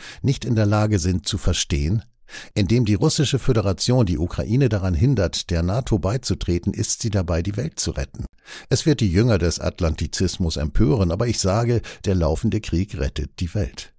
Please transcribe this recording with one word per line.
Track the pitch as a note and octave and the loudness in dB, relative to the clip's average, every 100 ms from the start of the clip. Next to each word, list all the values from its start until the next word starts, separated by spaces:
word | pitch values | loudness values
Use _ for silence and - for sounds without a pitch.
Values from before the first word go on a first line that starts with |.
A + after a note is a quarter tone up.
| - - | -8 -6
nicht | - C#3 - | -2 -2 0
in | A2 | 0
der | G#2 | 2
Lage | G#2+ G#2+ G#2 | 2 2 2
sind | F2 F2+ - | 0 -2 -2
zu | - | -2
verstehen, | - E2+ - D2+ D2 G#2+ - _ - - - | 0 0 0 -2 0 -2 -4 _ -20 -18 -8
indem | - F#2 A#2+ G#2+ | -2 2 2 4
die | |
russische | G#2 D#3 - C3+ B2+ | 2 2 2 0 0
Föderation | - A2+ G2 F2+ - B2+ G2+ | 2 2 2 0 2 2 2
die | F2 | 0
Ukraine | E2+ - C2 A#2+ C3+ | -2 -4 -2 2 2
daran | G#2+ F#2 | 2 0
hindert, | E2 A#2+ B2 E2+ - - | 2 2 2 0 -2 -2
der | E2 | 0
nato | F2 A2 - G#2+ | 0 -2 0 0
beizutreten, | F#2 B2+ - F#2 - F2 - | 0 -2 -2 -4 -2 -2 -2
ist | - - - | -2 -2 -2
sie | A#2 | -2
dabei, | G2 F2 E2 | -2 0 -2
die | F2 G2+ | -2 -4
Welt | E2 - | -6 -4
zu | - | -6
retten. | - C2+ - - _ - - - | -4 -8 -8 -12 _ -20 -14 -2
Es | C3 D#3+ | 0 2
wird | F3 | 2
die | G#2 | 2
Jünger | E2+ B2 G2+ | 4 4 4
des | E2+ - | 2 0
Atlantizismus | - - E2+ D2+ D2+ - F#2 - E2 - | -4 0 0 0 -4 -2 -2 0 -2 -2
empören, | D2+ - F2+ G#2 F2+ | -2 2 4 4 2
aber | E2+ A#2+ | 0 -2
ich | G#2+ | 0
sage, | G2 G2+ A#2 A#2+ - - - | 0 2 2 0 -2 -8 -2
der | F#2 | 2
laufende | D#2+ D#2+ A2+ G2+ | 2 0 0 -2
Krieg | - E2 G2 - | -2 -2 -2 -4
rettet | C2+ - C#2+ - | -4 -4 -8 -6
die | F2 | -4
Welt. | G#2+ - - - | -4 -4 -8 -16